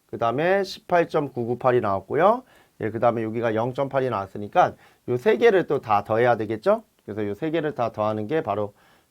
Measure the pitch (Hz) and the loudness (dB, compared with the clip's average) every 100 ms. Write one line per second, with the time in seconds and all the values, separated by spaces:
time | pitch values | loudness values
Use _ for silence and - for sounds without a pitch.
0 | _ 113 117 127 175 196 190 - - 175 | _ -2 -2 0 0 0 -2 -10 0 0
1 | 160 160 143 123 117 123 127 123 107 98 | 2 -2 -2 -4 -4 0 2 2 2 -2
2 | - 127 190 247 - _ _ - 107 107 | -2 2 4 2 -4 _ _ -8 -6 0
3 | 120 120 110 117 117 107 123 127 139 135 | 0 0 -4 -2 0 0 -2 -4 -4 -2
4 | 131 104 98 - 104 180 139 - _ _ | -2 -2 -6 -10 -2 2 2 0 _ _
5 | - 123 214 220 233 190 - 139 113 101 | -6 -2 0 4 4 4 2 -2 0 0
6 | 101 110 123 110 107 110 196 226 - _ | 2 2 4 2 -2 -2 0 0 -4 _
7 | - 104 101 101 160 160 151 131 113 107 | -12 -6 -6 -4 -4 -4 -4 -4 -4 -2
8 | 107 107 107 156 110 101 104 - _ _ | -2 -2 -4 -4 -2 -4 -4 -10 _ _
9 | _ | _